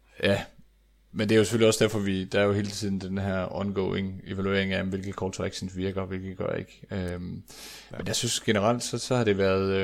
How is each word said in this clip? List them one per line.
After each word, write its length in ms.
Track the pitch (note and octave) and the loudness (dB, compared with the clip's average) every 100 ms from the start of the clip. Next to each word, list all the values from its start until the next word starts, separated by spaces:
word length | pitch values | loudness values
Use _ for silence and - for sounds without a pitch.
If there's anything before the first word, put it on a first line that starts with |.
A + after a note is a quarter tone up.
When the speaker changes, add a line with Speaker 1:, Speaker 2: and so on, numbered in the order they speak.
| _ - | _ -2
Speaker 1:
ja. 80 | G2 | 0
Speaker 2:
ja. 100 | G2 - - - _ _ _ _ | 0 -2 -14 -20 _ _ _ _
Men 180 | - G#2 | -2 4
det 60 | A2 | 6
er 40 | |
jo 40 | |
selvfølgelig 240 | G#2 A2+ A2 | 6 6 6
også 160 | A2 | 6
derfor, 160 | A2 G#2+ | 2 2
vi, 240 | G2 F#2+ | 0 -2
der 160 | F#2+ G#2+ | 0 2
er 40 | |
jo 100 | G2+ | 4
hele 140 | G2+ G2+ | 2 0
tiden 320 | - G2+ F#2+ | -4 -4 -2
den 160 | F#2 G2 | -4 -4
her 380 | G2 F#2+ F2+ F2 | -2 -2 -2 -4
ongoing 680 | G2+ G2 F#2+ F#2+ G2 F#2+ - | -4 -2 0 0 -4 -6 -8
evaluering 440 | G2 F#2+ G2 F#2+ | -4 0 2 2
af, 120 | F#2 F#2 | 0 -2
hvilke 260 | F#2+ G2 | -4 -6
call 200 | - F#2 | -6 -6
to 120 | F#2 | -4
actions 340 | F2+ - F#2+ F#2 | -6 -4 -8 -4
virker, 240 | F#2+ F#2+ | -4 -2
og 60 | F#2+ | -4
hvilke 280 | F#2+ F#2+ F#2 | -6 -8 -6
gør 180 | F2+ - | -4 -4
ikke. 260 | - - - | -6 -14 -10
Øhm, 520 | G2 F2+ F2 F2+ F#2 - - - - - | -6 -4 -6 -8 -10 -12 -18 -18 -18 -14
Speaker 1:
Ja. 60 | - | -10
Speaker 2:
men 100 | F2+ | -6
jeg 80 | - | -2
synes 240 | A#2+ - | -2 -2
generelt, 440 | - G#2 G#2 A#2+ | 2 4 4 2
så, 140 | - A#2+ | -2 -6
så 180 | - B2+ | 0 2
har 80 | |
det 140 | G#2+ G2 | 4 4
været, 340 | F#2+ F#2+ G2 F#2+ | 4 4 2 2